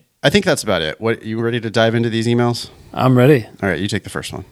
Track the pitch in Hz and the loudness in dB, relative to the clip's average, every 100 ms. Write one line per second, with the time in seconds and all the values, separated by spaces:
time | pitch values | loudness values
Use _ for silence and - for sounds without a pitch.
0 | _ _ 139 202 190 139 107 92 80 - | _ _ 0 2 0 -2 -2 -2 -2 -4
1 | 110 117 110 110 117 120 110 110 113 117 | -4 -4 -6 -6 -4 -4 -4 2 2 2
2 | 117 113 113 120 120 120 - - - - | 0 0 0 2 0 -2 -8 -18 -14 -2
3 | 127 127 127 143 104 - 98 80 101 104 | 2 6 6 4 0 -6 -2 -2 -2 -6
4 | - 78 - - 95 | -6 -10 -10 -12 -14